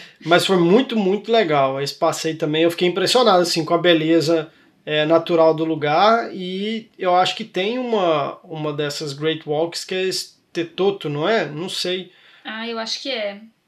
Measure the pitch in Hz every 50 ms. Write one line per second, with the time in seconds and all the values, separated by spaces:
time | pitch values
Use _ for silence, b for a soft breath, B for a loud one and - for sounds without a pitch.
0 | B B B B B 156 170 180 175 - 190 180 170 170 185 240 262 - 240 220
1 | 202 185 196 208 202 - 226 226 208 165 151 143 135 135 135 135 139 143 - -
2 | 165 160 147 - - 160 160 156 165 151 151 156 165 170 170 - 180 180 175 190
3 | 185 180 - 247 254 220 190 180 180 170 - 170 156 147 170 165 156 180 170 160
4 | 156 160 165 165 147 147 170 160 151 160 b b b b b b - - 151 151
5 | 151 151 165 165 165 - 175 160 160 160 160 156 160 160 160 156 143 147 151 165
6 | 190 214 226 233 233 - - 190 185 180 185 190 202 214 226 220 220 _ _ -
7 | 185 180 180 180 185 180 - - 220 - - 180 185 202 240 254 254 240 226 214
8 | 185 170 160 147 139 139 - - _ 185 160 156 151 151 147 143 151 147 143 -
9 | 160 147 139 143 147 160 160 151 - 151 147 147 165 170 165 - - - 185 185
10 | 185 190 175 180 - - _ _ _ _ - 175 165 165 - - 180 202 196 196
11 | - 156 147 147 156 190 226 220 175 147 147 151 170 190 180 - - 180 180 190
12 | 185 185 b b b b b b b - 214 220 226 233 233 226 226 226 - -
13 | - 277 254 233 214 202 202 202 220 226 _ _ _